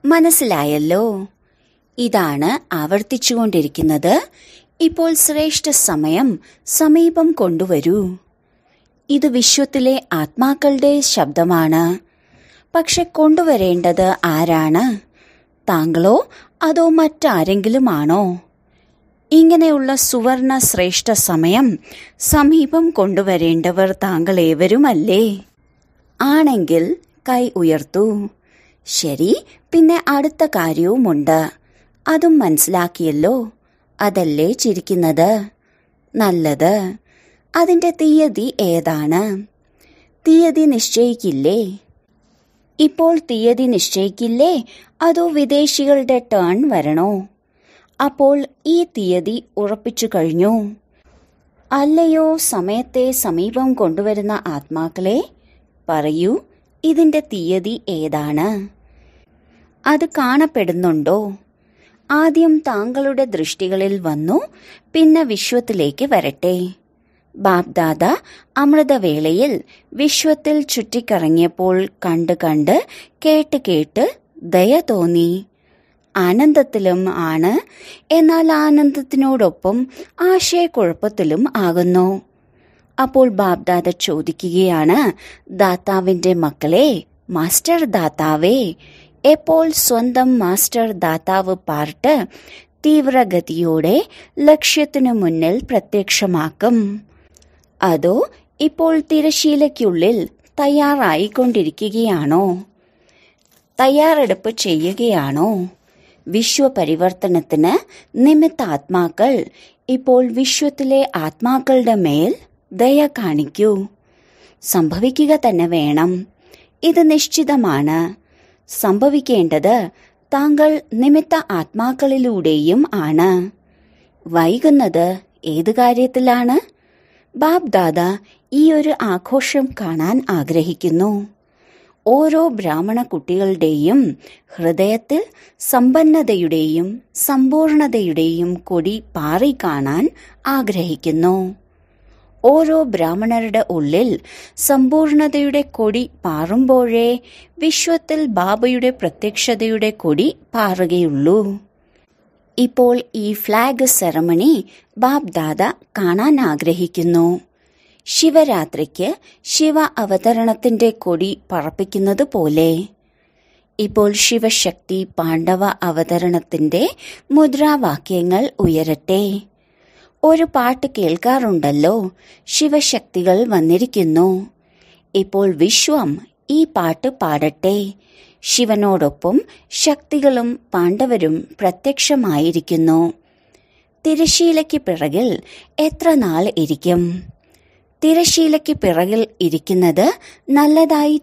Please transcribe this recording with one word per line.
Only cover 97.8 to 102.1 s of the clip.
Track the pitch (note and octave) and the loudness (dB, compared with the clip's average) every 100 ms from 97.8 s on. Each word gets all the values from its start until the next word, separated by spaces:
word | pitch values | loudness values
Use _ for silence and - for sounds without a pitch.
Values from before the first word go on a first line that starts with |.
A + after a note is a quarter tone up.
അതോ | F3 D#3+ E3 G#3 C5+ _ _ _ | 0 0 0 0 -2 _ _ _
ഇപ്പോൾ | D4+ - D#4+ D#4+ | -4 0 0 0
തിരശീലയ്ക്കുള്ളിൽ | D4+ D#4 D#4 D4+ D#4 D4 D4 D4 A3 E3+ F#3 A#3 - _ _ - | 0 0 0 0 0 2 0 0 -2 0 0 0 -4 _ _ -2
തയ്യാറായിക്കൊണ്ടിരിക്കുകയാണോ? | C#4+ C#4+ C#4+ C#4+ G#3 D#3 G3+ A#3 B3 A3 D#3 - G#3+ A3 A3+ | 0 2 0 0 0 0 -2 0 0 0 -2 -4 -6 -2 -2